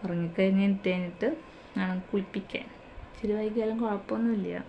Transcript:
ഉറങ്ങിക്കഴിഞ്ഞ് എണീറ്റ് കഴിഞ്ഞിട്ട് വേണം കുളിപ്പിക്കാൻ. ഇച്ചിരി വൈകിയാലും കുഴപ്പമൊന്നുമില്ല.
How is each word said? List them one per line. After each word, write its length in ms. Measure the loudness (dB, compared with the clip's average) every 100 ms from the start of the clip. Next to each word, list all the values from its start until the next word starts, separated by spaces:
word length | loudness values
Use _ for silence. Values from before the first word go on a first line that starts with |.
ഉറങ്ങിക്കഴിഞ്ഞ് 600 | -2 0 0 4 6 6
എണീറ്റ് 260 | 6 4 2
കഴിഞ്ഞിട്ട് 460 | 0 -2 0 0 0 -8 -18 -6 -2
വേണം 260 | 0 0 0
കുളിപ്പിക്കാൻ. 680 | -2 -2 -6 -4 -6 -8 -14 -16 -16 -14 -6
ഇച്ചിരി 140 | -2 0
വൈകിയാലും 400 | 0 0 0 0
കുഴപ്പമൊന്നുമില്ല. 800 | 0 0 -2 0 2 2 0 -4